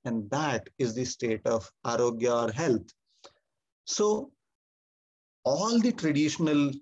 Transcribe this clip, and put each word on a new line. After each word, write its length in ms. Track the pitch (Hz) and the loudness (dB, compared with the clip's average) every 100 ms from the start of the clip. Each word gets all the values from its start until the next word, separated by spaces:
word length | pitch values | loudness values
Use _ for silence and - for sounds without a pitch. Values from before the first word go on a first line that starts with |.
| 127 | -4
And 240 | 113 104 | -6 -4
that 400 | 139 156 117 - - | -2 0 -2 -6 -4
is 160 | 123 113 | -4 -2
the 80 | |
state 420 | 127 - 117 110 117 | -6 -4 -4 -2 0
of 240 | 113 - _ 120 | -2 -4 _ -4
arogya 640 | 117 120 117 120 117 117 | 0 0 2 2 2 0
or 40 | |
health. 340 | 110 165 110 - _ _ _ - _ _ _ _ _ | 0 0 0 -2 _ _ _ -20 _ _ _ _ _
So 480 | - - 208 214 269 _ _ _ _ _ _ _ _ _ _ _ | -8 -2 0 0 -4 _ _ _ _ _ _ _ _ _ _ _
all 340 | - 143 214 233 | -2 0 2 2
the 120 | 240 | 2
traditional 800 | - 160 143 151 151 156 147 143 135 | 0 0 2 0 0 2 2 2 -2